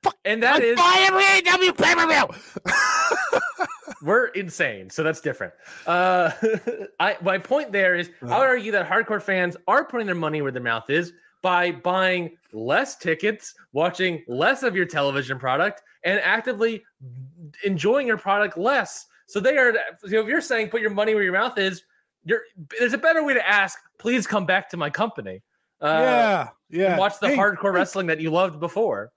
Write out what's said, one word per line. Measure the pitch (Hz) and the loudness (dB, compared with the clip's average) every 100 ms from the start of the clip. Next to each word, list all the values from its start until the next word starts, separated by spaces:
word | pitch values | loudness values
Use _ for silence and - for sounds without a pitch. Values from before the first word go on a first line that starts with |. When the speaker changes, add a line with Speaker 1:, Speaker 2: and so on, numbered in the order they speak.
Speaker 1:
Fuck, | - - 190 | -2 -2 -4
Speaker 2:
And | 220 | 0
that | 240 294 | 2 4
Speaker 1:
I'd | |
Speaker 2:
is | 233 233 | 2 4
Speaker 1:
buy | 349 370 381 | 4 6 4
every | 381 | 4
A | 392 392 | 6 6
E | |
W | 359 370 370 | 4 4 4
pay-per-view! | - 320 339 330 302 233 - - - - | 4 2 4 4 2 0 -4 -14 -12 -4
<laughs> | - - 1077 1077 740 698 - 1077 - 359 - - - | 0 0 0 0 -2 0 -2 -2 -6 -8 -8 -18 -12
Speaker 2:
We're | 147 220 247 | 0 2 2
insane, | 185 185 - 147 104 92 | -4 -8 -4 -4 -4 -12
so | - | -4
that's | 156 156 | -2 -2
different. | 151 - 92 _ - - - | -6 -6 -10 _ -20 -14 -2
Uh, | 170 185 180 170 - 226 220 - | 2 4 4 2 0 -2 -2 -4
<laughs> | 233 196 _ | -8 -12 _
I, | 185 208 | -2 0
my | 175 190 | -2 -2
point | 190 277 277 | 0 -2 0
there | 202 185 175 | 0 2 2
is, | 170 - | -2 -10
I | 123 | -4
would | |
Speaker 1:
Uh-huh. | 202 | 2
Speaker 2:
argue | 262 254 208 | 2 2 0
that | 202 170 | -2 0
hardcore | 190 226 208 | 0 0 -4
fans | - 190 180 175 - | -2 0 0 -4 2
are | 233 330 | 2 2
putting | 247 208 | -6 -4
their | 175 | -2
money | 156 156 | -2 -2
where | 139 | -4
their | 127 | -4
mouth | 120 113 - | -2 -4 0
is | 151 175 - _ _ | -2 -2 -12 _ _
by | 185 180 180 | 0 0 0
buying | 165 175 185 185 180 165 170 _ | -2 -2 0 0 0 -4 -12 _
less | 107 117 165 269 - | -10 0 0 0 -6
tickets, | - 160 208 208 - - _ | -4 -2 -2 -4 -10 -18 _
watching | 135 170 175 185 165 - | -2 -2 0 -4 -4 -8
less | 127 180 262 | 0 0 2
of | 254 190 | -2 -2
your | 175 | -2
television | 151 139 139 131 135 | -2 -2 -2 -4 -6
product, | 131 135 190 202 _ _ | -2 0 0 -4 _ _
and | 170 196 | -2 -2
actively | 160 214 233 214 226 220 _ _ 131 123 131 165 160 - | 0 -2 -2 -2 -2 -4 _ _ -20 -16 -18 -18 -20 -8
enjoying | 196 185 185 262 254 | -4 -2 0 0 0
your | 208 | -2
product | 196 202 208 165 | 0 0 0 0
less. | 208 269 190 - - _ _ | 0 0 -2 -10 -16 _ _
So | 208 | -2
they | 208 285 | 0 4
are, | 247 220 - 170 | 2 2 -4 -10
you | 196 | -4
know, | 220 | -2
if | 214 | 0
you're | 311 | -2
saying, | - 233 214 | -2 -4 -2
"Put | 233 | -2
your | 214 | -2
money | 202 214 214 | 0 0 2
where | |
your | 196 | 0
mouth | 185 240 220 | 0 -2 0
is," | 190 180 _ _ _ _ | -2 -4 _ _ _ _
you're, | 160 226 - 190 151 220 | -2 -2 -2 -20 -14 -2
there's | 240 | -2
a | 240 | 2
better | 320 330 | 2 2
way | 294 | 2
to | 254 185 | 0 2
ask, | 208 196 - _ _ | 2 2 -4 _ _
"Please | 226 247 190 | -2 -2 0
come | 208 185 | -2 0
back | 190 - | 0 0
to | 175 | -6
my | 147 | -6
company." | 147 220 - 101 95 _ _ _ _ | -2 -4 -4 -12 -14 _ _ _ _
Uh, | 147 160 | 0 2
Speaker 1:
Yeah, | 254 247 226 190 120 - _ | 4 4 4 2 -2 -10 _
yeah. | 160 190 | -2 2
Speaker 2:
and | 175 | 2
watch | 196 202 | 2 0
the | 208 | 0
Speaker 1:
Hey, | 277 | 2
Speaker 2:
hardcore | 202 180 196 | 2 2 0
Speaker 1:
hey. | 180 | 0
Speaker 2:
wrestling | 185 196 175 | 0 -2 -2
that | 160 | -2
you | 160 | 0
loved | 160 185 151 | 2 0 -2
before. | 160 - 220 104 107 | -6 -2 -2 -2 -8